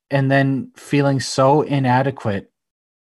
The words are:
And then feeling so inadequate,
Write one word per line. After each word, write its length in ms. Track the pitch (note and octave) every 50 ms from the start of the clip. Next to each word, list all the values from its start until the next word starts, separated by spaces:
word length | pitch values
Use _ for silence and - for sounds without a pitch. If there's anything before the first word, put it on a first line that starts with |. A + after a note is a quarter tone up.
| _ -
And 220 | C#3 C#3 C3+ C3+
then 400 | C#3 C#3 C#3 C3+ C#3 B2+ - - _
feeling 420 | - - - D3 C#3+ C#3+ C#3 C#3 C3
so 440 | A#2+ - - - C3 C3+ C#3+ D3+ C3+
inadequate, 840 | - C#3+ C#3 C3+ B2 B2 C3 C3+ C#3 C3 - - A#2 G2 F#2+ - _ _ _ _ _ _ _ _ _ _ _ _